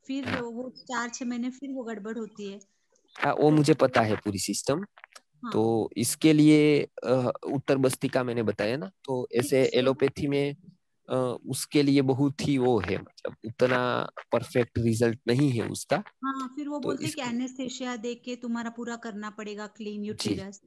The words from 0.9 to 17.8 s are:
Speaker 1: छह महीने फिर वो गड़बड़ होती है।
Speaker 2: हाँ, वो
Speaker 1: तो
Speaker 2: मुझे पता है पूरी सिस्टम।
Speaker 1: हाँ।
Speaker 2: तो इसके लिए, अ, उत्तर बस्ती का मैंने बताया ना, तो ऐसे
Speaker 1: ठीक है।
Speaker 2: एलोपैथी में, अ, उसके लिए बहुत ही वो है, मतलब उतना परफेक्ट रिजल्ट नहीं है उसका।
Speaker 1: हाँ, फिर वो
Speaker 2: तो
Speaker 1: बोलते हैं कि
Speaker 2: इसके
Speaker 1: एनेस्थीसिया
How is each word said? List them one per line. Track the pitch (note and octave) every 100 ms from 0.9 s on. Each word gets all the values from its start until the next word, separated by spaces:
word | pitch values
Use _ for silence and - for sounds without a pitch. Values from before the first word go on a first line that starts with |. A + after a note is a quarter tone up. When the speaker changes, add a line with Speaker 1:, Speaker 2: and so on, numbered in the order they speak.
| A#3+ A#3+
Speaker 1:
छह | - B3
महीने | A#3+ B3+
फिर | B3+ C#4
वो | C4
गड़बड़ | A3+ G#3+ G#3 A3+
होती | G#3+ G#3+ G3+
है। | G3+ _ _ _ _ _ -
Speaker 2:
हाँ, | C#3+
वो | -
Speaker 1:
तो | D3
Speaker 2:
मुझे | D3+ D3
पता | D#3 C3 B2+
है | A2 G2
पूरी | G#2 G2
सिस्टम। | - G2+ - D3+
Speaker 1:
हाँ। | G3+ _ - - _ _ A#3
Speaker 2:
तो | A2 A2 A2+ - -
इसके | A#2+ - D#3+
लिए, | D3+ D3+ D3+ D3+ D3 - - G#2
अ, | C3 B2 -
उत्तर | E2+ C3+ - C3+
बस्ती | C3 - C3+
का | C3+
मैंने | B2 A#2+
बताया | G#2+ G2 G#2 C3+
ना, | G3 _
तो | - B2+ A#2+ A#2
ऐसे | C#3+ C3
Speaker 1:
ठीक | C3
है। | B2
Speaker 2:
एलोपैथी | B2+ C3+ C#3 - D3
में, | C#3 C#3+ C#3+ - - _ _ -
अ, | B2+ B2+ A2+ -
उसके | C3+ - D3+
लिए | C#3+ C#3
बहुत | C3+ C3 C#3+ - D3
ही | C3+
वो | B2 A2+
है, | F2+ F#2
मतलब | - _ - - A2+
उतना | - B2+ B2+ B2 A#2+ - - -
परफेक्ट | A#2+ A#2 B2+ A#2+ -
रिजल्ट | A#2 A2+ A#2 A2+ A#2
नहीं | B2 D3
है | A#2 F#2+
उसका। | G2 - D3
Speaker 1:
हाँ, | - - C4+ C4+ B3+ C4+
फिर | C#4+
वो | D4
Speaker 2:
तो | B3
Speaker 1:
बोलते | C#4+ -
हैं |
कि | D4+
Speaker 2:
इसके | B3 A#3
Speaker 1:
एनेस्थीसिया | C4 B3+ B3+ -